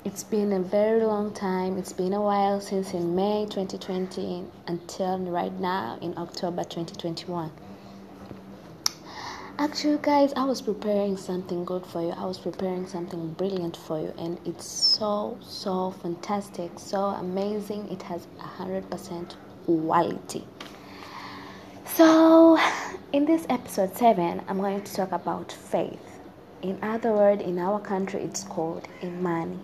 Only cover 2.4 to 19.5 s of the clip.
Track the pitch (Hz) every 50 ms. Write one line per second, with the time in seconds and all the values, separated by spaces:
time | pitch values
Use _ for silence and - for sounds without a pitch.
2.4 | 196 196 202 196 196 - 202 190 190 190 185 175 175 170 175 185 190 208 214 214
3.4 | 214 208 - 202 190 190 - 190 - - 185 185 185 185 - 190 185 190 180 175
4.4 | 185 - - - - - 175 170 - - - - 190 185 185 185 185 180 170 175
5.4 | 180 190 185 185 185 180 185 190 220 117 - - - 170 175 170 175 180 - -
6.4 | - 175 175 175 170 - - 170 170 165 - - - 170 165 160 - - 175 175
7.4 | 160 160 - - - - - - - - - - - - - - - - - -
8.4 | - - - - - - - - - - - - - - - - - - - -
9.4 | - - - - 285 302 - - - 302 294 294 - 294 294 285 285 277 277 247
10.4 | 262 277 247 - - 220 196 196 - 208 208 202 202 202 190 190 - - 180 180
11.4 | 190 - 180 175 175 180 180 180 180 - - 170 170 170 175 - 196 185 185 -
12.4 | - 180 165 - 190 185 185 180 185 185 - 175 175 190 185 170 165 160 160 -
13.4 | 180 196 196 185 170 170 170 - - - 165 156 165 175 - - 165 170 170 -
14.4 | - 175 170 - - - - - - - - - 220 208 208 208 214 220 202 196
15.4 | - - - - - 202 185 185 185 185 190 - - 175 170 170 - - 208 202
16.4 | 202 - - - 175 170 - - - - - 196 196 196 196 - 180 180 185 190
17.4 | 196 208 214 214 196 - 208 208 208 - 185 190 - - 175 170 - - - -
18.4 | - 147 - - 185 185 190 190 190 - 185 180 - - 175 170 175 175 - -
19.4 | - -